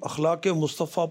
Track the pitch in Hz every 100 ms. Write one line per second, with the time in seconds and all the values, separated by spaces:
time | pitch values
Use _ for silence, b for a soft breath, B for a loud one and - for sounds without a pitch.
0 | - - 156 165 190 165 151 - 160 -
1 | 165